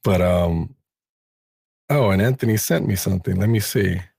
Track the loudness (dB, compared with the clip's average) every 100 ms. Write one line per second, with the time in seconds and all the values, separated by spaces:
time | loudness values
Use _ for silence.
0 | 0 2 2 2 0 -2 -6 -12 _ _
1 | _ _ _ _ _ _ _ _ _ 0
2 | 2 2 2 0 0 0 0 -2 0 -2
3 | -2 -4 -2 -2 0 0 0 -2 -2 -2
4 | -8